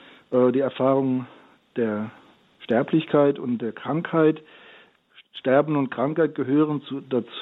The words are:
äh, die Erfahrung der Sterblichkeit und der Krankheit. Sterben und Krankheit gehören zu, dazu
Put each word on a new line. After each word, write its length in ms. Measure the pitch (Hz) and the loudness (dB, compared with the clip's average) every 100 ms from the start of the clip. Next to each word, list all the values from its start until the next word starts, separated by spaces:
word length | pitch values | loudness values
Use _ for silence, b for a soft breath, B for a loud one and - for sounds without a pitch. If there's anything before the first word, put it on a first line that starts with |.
| B B B | B B B
äh, 180 | 123 123 | 2 2
die 80 | 123 | 2
Erfahrung 680 | 135 - 131 135 135 127 123 B B B _ - | -2 0 2 2 2 -2 -4 B B B _ -4
der 340 | 117 104 107 b b b b b | -2 -2 -6 b b b b b
Sterblichkeit 720 | - 113 131 160 - 151 143 139 | -2 0 2 0 2 2 2 2
und 240 | 139 117 | -2 -4
der 80 | 117 | -4
Krankheit. 720 | - 117 147 - 165 156 156 - B B B B B _ _ - | -8 -6 -6 -2 2 4 2 -6 B B B B B _ _ -20
Sterben 420 | - 131 135 147 151 | -10 0 2 2 0
und 140 | 131 | -2
Krankheit 440 | - 135 156 156 | -2 -4 0 -2
gehören 480 | 151 127 147 151 147 | -2 -2 2 2 0
zu, 180 | - 135 | -6 -12
dazu 300 | 131 127 107 - | -4 -4 -4 -10